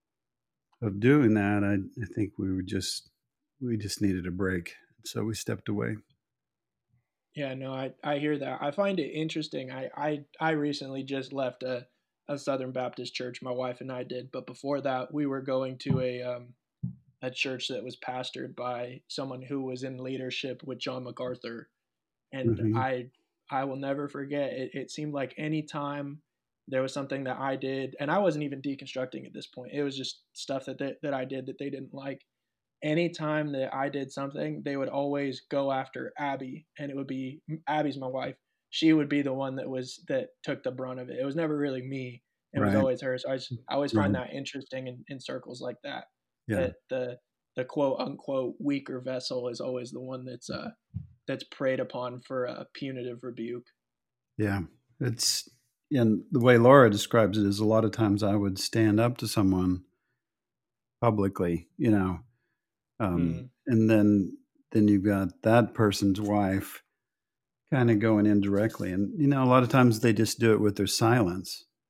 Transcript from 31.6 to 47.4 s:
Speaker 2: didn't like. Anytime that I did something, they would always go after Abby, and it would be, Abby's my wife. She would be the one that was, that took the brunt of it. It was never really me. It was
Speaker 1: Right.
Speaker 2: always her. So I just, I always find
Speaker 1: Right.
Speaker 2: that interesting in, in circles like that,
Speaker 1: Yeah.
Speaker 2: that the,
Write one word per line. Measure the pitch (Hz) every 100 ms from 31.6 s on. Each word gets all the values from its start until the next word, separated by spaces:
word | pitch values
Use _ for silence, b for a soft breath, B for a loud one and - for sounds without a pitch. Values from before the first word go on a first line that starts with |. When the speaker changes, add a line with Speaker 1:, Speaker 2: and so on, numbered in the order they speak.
| 143
Speaker 2:
didn't | 135 135
like. | 139 139 139 _ _ _ _ _ -
Anytime | 151 156 170 170 151 151 151
that | 139 131
I | 135 139
did | 143 139
something, | 139 139 151 151 147
they | 143 139
would | 131
always | 139 143 143 139 123 -
go | 143 139
after | 135 - 127 127 -
Abby, | 143 135 131 151 - -
and | 143
it | 135
would | 135
be, | 131 131 147 - 156 -
Abby's | 151 151 135
my | 131
wife. | 131 127 139 _ _ _
She | - 160
would | 156 143
be | 143
the | 139
one | 131 135 135
that | 131
was, | 131 127 - -
that | 135 - _
took | - 131
the | -
brunt | 127 127 127
of | 127
it. | 120
It |
was | 135 147
never | 160 147
really | 143 131
me. | 131 135 127 123 _ _ _
It | -
was | 104
Speaker 1:
Right. | 101
Speaker 2:
always | 131 127
her. | 135 127
So | 135
I | 135
just, | - 117 -
I |
always | 139 143
find | 113 98
Speaker 1:
Right. | 104 120
Speaker 2:
that |
interesting | 139 139 139 - 131 131
in, | 123 -
in | 135
circles | 131 131 127 123
like | 127 127
that, | 143 135 - _ _ _ -
Speaker 1:
Yeah. | 107
Speaker 2:
that | 85 - -
the, | 131 123 123 _ _